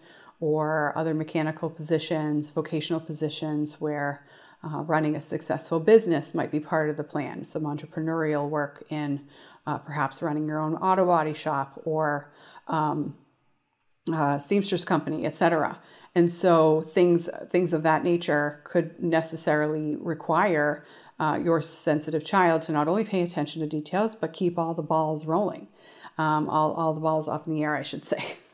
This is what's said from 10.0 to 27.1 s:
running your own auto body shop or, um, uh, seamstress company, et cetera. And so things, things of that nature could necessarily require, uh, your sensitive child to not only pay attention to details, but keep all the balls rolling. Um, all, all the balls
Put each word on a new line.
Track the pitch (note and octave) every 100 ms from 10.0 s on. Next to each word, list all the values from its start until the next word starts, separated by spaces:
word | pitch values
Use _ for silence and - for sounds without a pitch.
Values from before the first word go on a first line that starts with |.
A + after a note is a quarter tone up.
| C#3 -
running | E3+ D3 D3+
your | D3+
own | D#3 E3
auto | F#3+ F#3+ F3+
body | E3+ D#3
shop | D3+ - D3 C3+ -
or, | - D#3 D#3 D3 - - - - -
um, | E3 D3+ D3+ C#3+ B3 _ _ _ _ _ _ _ _ -
uh, | D#3+ C#3+ C#3+
seamstress | - G3+ G3 F3 -
company, | E3 - D#3 -
et |
cetera. | - E3 E3+ D3 - - - -
And | - E3+
so | E3+ F#3 E3+ D#3 D#3
things, | D#3+ - F3+ E3+ E3 - -
things | F3+ F3+
of | E3
that | D#3+ D#3
nature | F3 E3+ E3+ D3 D3 D3
could | - F3+ D#3+ -
necessarily | F3 D#3+ D#3+ D#3+ - D3+ D3+ D#3 D3+ -
require, | - E3 - D#3+ G3+ D#3+ D3 D3 - - - -
uh, | D#3 D3
your | E3+ E3
sensitive | D3 - - D3+ D3+ D#3
child | D3+ G3 F3 D#3+
to | D#3+
not | D#3 D3
only | F#3+
pay | G#3+ F#3+
attention | F3 - D3+ D#3+
to | D#3
details, | D#3 D3+ F3+ A3 A3
but | E3
keep | E3 F3+ F3
all | E3
the | E3
balls | D#3 D#3+ D#3 D#3 D#3
rolling. | E3 G3+ - - _ - - - -
Um, | D#3 D3+ D3+
all, | D#3 D#3
all | - D#3+
the | D#3
balls | D#3+